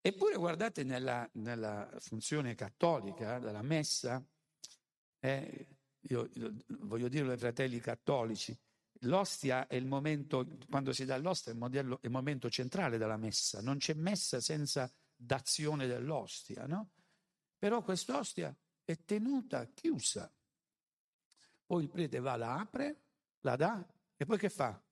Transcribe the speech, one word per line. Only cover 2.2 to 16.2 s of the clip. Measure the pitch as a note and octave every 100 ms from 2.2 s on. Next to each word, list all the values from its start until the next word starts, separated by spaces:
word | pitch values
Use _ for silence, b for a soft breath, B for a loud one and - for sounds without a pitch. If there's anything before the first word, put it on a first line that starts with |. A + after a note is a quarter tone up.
| - D3+ C3 A#2
cattolica | G2+ - E3+ D3+ G2 F#2 A2 B2
della | A#2+ G#2+
messa, | A#2+ D#3 D3+ - B2 B2+ - _ _ _ - - _ _ _ _
eh, | C3 C3+ - - - - _ _
io, | - B2 A2+
io | - A2+ G#2+ -
voglio | - G#2 A2+ B2
dirlo | C#3+ C3+
ai | B2
fratelli | A#2+ A#2 C3 A#2+
cattolici, | A2+ A#2 - C#3+ A2+ G#2+ - A#2 _ _ _ -
l'ostia | B2 F3+ G3 - C3+ B2+ B2+
è |
il | B2+
momento, | C3 C#3 D3+ D3+ C#3+ C3 B2+ - -
quando | C#3 C3+
si | B2+
dà | C3 C3
l'ostia | D#3+ F3 -
è |
il | A#2
modello, | A#2+ C3 C3+ B2+
è | A#2+
il |
momento | B2+ C3 C#3 A#2+
centrale | - B2+ F3+ E3 A#2
della | A2 A2
messa, | A2 - - G2+
non | A#2 C#3
c'è | -
messa | D#3 E3 G#3 - C3
senza | - D#3 C#3+ - B2 b b b
dazione | A#2+ C3+ - - D3+ D3+ C3
dell'ostia, | A#2+ C3 D3+